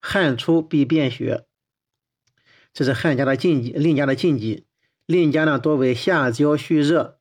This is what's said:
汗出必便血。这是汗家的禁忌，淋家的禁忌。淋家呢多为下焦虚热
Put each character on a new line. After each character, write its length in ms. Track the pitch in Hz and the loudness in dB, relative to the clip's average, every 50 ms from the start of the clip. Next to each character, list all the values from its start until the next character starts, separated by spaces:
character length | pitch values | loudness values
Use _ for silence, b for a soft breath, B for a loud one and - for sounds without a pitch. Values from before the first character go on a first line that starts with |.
汗 360 | - - - 202 185 147 127 | -10 -4 -2 0 0 0 0
出 240 | 117 - - 165 165 | -2 0 0 0 0
必 240 | 160 160 - 151 139 | 0 0 0 0 0
便 260 | 123 156 160 143 127 | 2 2 0 0 -2
血。 360 | 120 - - 117 113 - - _ _ _ _ _ _ _ _ _ _ _ _ _ _ _ _ b b b b b b b b b b | -4 -4 -6 -6 -6 -6 -8 _ _ _ _ _ _ _ _ _ _ _ _ _ _ _ _ b b b b b b b b b b
这 100 | - 151 | -4 -2
是 80 | 127 | -2
汗 240 | 135 - - 165 143 | -2 0 0 0 0
家 80 | 123 139 | 0 0
的 120 | 135 135 | 0 -2
禁 260 | 131 - 180 160 135 | 0 0 0 0 0
忌， 80 | 117 123 | -2 -4
淋 240 | - 143 147 170 156 | -4 0 0 2 2
家 100 | 139 143 | 2 0
的 120 | 135 135 | 0 0
禁 200 | 135 - 180 147 | 0 0 0 0
忌。 300 | 123 107 110 104 - _ _ _ _ _ _ _ _ _ | 0 -2 -6 -6 -8 _ _ _ _ _ _ _ _ _
淋 240 | - 165 180 170 151 | -2 0 2 2 2
家 140 | 135 156 156 | 2 2 2
呢 140 | 156 143 131 | 2 0 0
多 180 | 117 151 151 | 0 0 0
为 180 | 139 131 127 127 | 2 2 0 0
下 360 | 117 - - 185 156 135 123 | 0 0 0 0 2 0 0
焦 260 | 120 117 147 147 151 | 0 0 2 2 2
虚 240 | 147 - - 170 151 | 0 -2 0 0 2
热 380 | 143 143 170 160 123 - - _ | 2 2 2 0 0 -4 -10 _